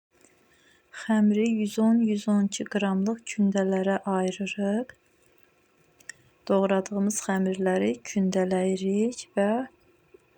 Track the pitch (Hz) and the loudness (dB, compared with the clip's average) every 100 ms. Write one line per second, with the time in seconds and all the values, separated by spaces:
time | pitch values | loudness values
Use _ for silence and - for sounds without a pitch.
0 | _ _ _ _ _ _ _ _ _ - | _ _ _ _ _ _ _ _ _ -16
1 | - 220 208 208 233 220 208 - 220 233 | 0 2 4 4 2 0 -2 2 4 4
2 | 220 208 208 208 202 - 220 208 202 190 | 2 0 2 2 2 -2 -4 -2 0 0
3 | 196 226 - - 202 196 190 190 190 196 | -2 -4 -8 0 2 2 2 2 0 0
4 | - 190 185 185 196 - 196 208 254 - | 0 -2 -2 -4 -8 -4 -2 -2 -4 -14
5 | _ _ _ _ _ _ _ _ _ _ | _ _ _ _ _ _ _ _ _ _
6 | - - _ _ - 196 196 196 190 202 | -20 -20 _ _ 0 2 2 0 -2 -2
7 | 202 208 - 196 190 190 185 185 208 240 | -2 -2 -4 -2 0 0 0 0 0 -4
8 | - 208 190 190 185 185 185 185 190 196 | -6 -2 0 0 0 0 0 -2 -2 0
9 | 233 254 - - 202 233 262 _ _ _ | -2 -4 -8 -2 0 0 -6 _ _ _
10 | _ - _ | _ -20 _